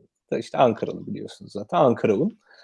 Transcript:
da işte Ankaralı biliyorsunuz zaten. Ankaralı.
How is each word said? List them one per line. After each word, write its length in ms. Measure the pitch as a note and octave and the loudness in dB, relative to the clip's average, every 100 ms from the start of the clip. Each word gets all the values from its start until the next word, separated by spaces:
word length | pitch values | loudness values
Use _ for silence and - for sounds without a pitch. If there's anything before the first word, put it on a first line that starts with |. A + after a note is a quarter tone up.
| _ _ - | _ _ -8
da 80 | - | -8
işte 200 | - - | -4 2
Ankaralı 480 | C3 G#2+ - - - | 2 2 -4 -6 -10
biliyorsunuz 460 | - - - - | -10 -12 -16 -14
zaten. 260 | - - F3 | -12 -4 2
Ankaralı. 500 | C#3+ A#2 - G2+ F#3 - _ _ | 4 4 2 2 0 -4 _ _